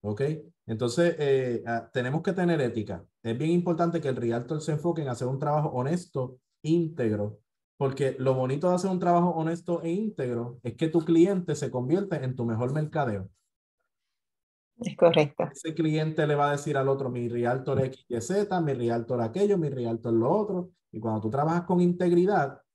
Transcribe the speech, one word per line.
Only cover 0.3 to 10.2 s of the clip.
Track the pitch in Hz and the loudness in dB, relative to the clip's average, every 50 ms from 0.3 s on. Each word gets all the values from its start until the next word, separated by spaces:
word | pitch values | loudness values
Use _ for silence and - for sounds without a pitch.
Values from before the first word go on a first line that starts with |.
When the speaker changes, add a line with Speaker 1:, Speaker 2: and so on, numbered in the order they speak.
| 160 156 - - _ _ _ | -2 -4 -8 -18 _ _ _
Speaker 1:
Entonces, | - 113 107 123 120 120 170 170 175 165 156 | -8 -4 -2 -2 -2 2 2 2 2 2 0
eh, | 147 139 135 135 127 123 120 107 - | 2 2 2 2 2 0 -4 -4 -4
ah, | 117 117 117 113 - | -4 -4 -4 -4 -4
tenemos | _ 131 123 127 139 165 | _ -4 -2 -2 -2 -2
que | 165 202 | -2 -2
tener | 180 185 180 175 170 156 | -2 0 2 2 2 2
ética. | 131 117 - 113 104 110 98 87 - _ _ _ | 0 0 -2 -4 -6 -6 -8 -10 -10 _ _ _
Es | - 113 113 123 | -6 -4 -2 -2
bien | 151 160 | 0 2
importante | 175 175 175 180 165 156 170 170 165 165 | 2 2 2 0 0 0 0 0 0 -2
que | 143 135 | -2 -2
el | 127 | -2
realtor | 123 120 117 117 123 123 - 160 151 | -2 -2 -2 -2 -2 -4 -4 -6 -6
se | - - | -2 -4
enfoque | 151 147 - 175 165 170 | -4 -2 -2 -2 -2 -2
en | 147 131 | -4 -4
hacer | 120 - 131 123 | -4 -4 -4 -4
un | 135 135 | -4 -2
trabajo | - 151 147 151 151 151 | -2 0 0 0 0 0
honesto, | - 123 123 139 170 180 175 _ _ 139 127 123 - _ _ _ _ _ | -2 -2 -2 0 -2 -4 -4 _ _ -4 -4 -4 -8 _ _ _ _ _
íntegro, | - 151 165 175 165 156 160 - 123 110 104 101 104 104 - - _ _ _ _ _ _ _ | 0 2 2 2 2 0 -2 -2 0 0 0 0 -2 -4 -6 -12 _ _ _ _ _ _ _
porque | _ 143 131 131 - 139 131 127 - | _ -2 -2 0 0 -2 -2 0 0
lo | 131 131 131 | 0 2 2
bonito | 131 127 127 135 147 165 180 | 2 0 0 -2 0 2 2
de | 180 | 2
hacer | 180 185 190 | 2 0 0
un | 185 180 | -2 0
trabajo | 180 175 175 175 175 180 | 2 4 4 4 4 2
honesto | 170 160 160 165 170 170 - - 175 165 | 0 0 -2 -2 -4 -4 -4 -4 -4 -2
e | 165 165 | -2 -2
íntegro | 170 196 226 214 - - | -2 -2 -2 -4 -4 -4